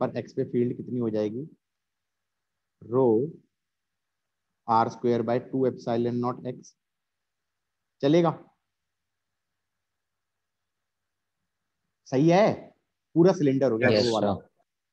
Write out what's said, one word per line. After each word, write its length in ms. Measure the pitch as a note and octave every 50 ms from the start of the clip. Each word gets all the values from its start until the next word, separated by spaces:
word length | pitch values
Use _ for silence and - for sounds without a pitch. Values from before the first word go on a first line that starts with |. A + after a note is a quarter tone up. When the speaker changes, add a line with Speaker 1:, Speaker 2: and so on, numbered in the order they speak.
Speaker 1:
पर 160 | B2+ A#2+ B2+ B2
एक्स 140 | - -
पे 120 | - C3+ B2+
फील्ड 320 | A2+ - A#2+ A#2+ B2 -
कितनी 220 | - - - B2 B2
हो 120 | A#2 A2
जाएगी, 380 | G#2+ G#2+ G#2+ G#2+ A2+ C3 D#3 E3 - _ _ _ _ _ _ _ _ _ _ _ _ _ _ _ _ _ _ _ _ _ _ _ _ _
रो 480 | G#2 G#2+ A#2+ C3 C3 A#2+ G#2+ A2+ C#3+ E3 - - _ _ _ _ _ _ _ _ _ _ _ _ _ _ _ _ _ _ _ _ _ _ _ _ _ A#2
आर 200 | A2+ A2+ A#2 -
स्क्वायर 340 | - - - A#2+ A#2+ A#2
by 160 | A2+ A#2 A#2+ B2+
टू 260 | B2+ - C#3 C3 C3 B2
epsilon 520 | B2 - - B2+ A#2 A#2+ A#2 A#2+ A#2 A#2+
naught 260 | A#2+ B2 B2 - -
x। 260 | B2+ D3+ - - - _ _ _ _ _ _ _ _ _ _ _ _ _ _ _ _ _ _ _ _ _ _ _ _ _ _
चलेगा? 280 | C3+ C#3+ D#3+ F3 E3+ D#3+ C#3 - - _ _ _ _ _ _ _ _ _ _ _ _ _ _ _ _ _ _ _ _ _ _ _ _ _ _ _ _ _ _ _ _ _ _ _ _ _ _ _ _ _ _ _ _ _ _ _ _ _ _ _ _ _ _ _ _ _ _ _ _ _ _ _ _ _ _ _ _ _ _ _ _ -
सही 200 | C3+ C3 D#3 E3
है, 240 | E3+ G3 A3 E3 G#2+ - - - _ _ _ _ _ _ _ _ -
पूरा 180 | D#3+ E3+ F#3+
सिलेंडर 400 | F3+ F#3 D3 C3+ C3+ C3+ C3+ B2
हो 60 | A2+ A2+
गया, 100 | B2+ A#2+
Speaker 2:
यस 180 | A2 G#2 G#2
Speaker 1:
रो 80 | A#2 A2+
वाला, 180 | G#2 G#2 G2+ F#2+
Speaker 2:
sir। 140 | - - _ _ _ _ _ _ _ _ _